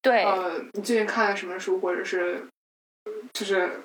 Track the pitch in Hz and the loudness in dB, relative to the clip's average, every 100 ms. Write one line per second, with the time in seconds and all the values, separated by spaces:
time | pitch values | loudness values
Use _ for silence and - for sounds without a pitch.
0 | 262 233 180 185 180 160 - 208 202 226 | 4 4 4 2 0 -4 -6 -6 0 2
1 | 208 226 208 202 180 185 196 185 180 180 | 2 2 2 0 -6 -6 0 0 2 -2
2 | - 180 175 180 - _ _ _ _ _ | -2 0 0 -2 -8 _ _ _ _ _
3 | - 214 247 - 196 190 180 180 | -12 -12 -10 -8 0 0 0 -4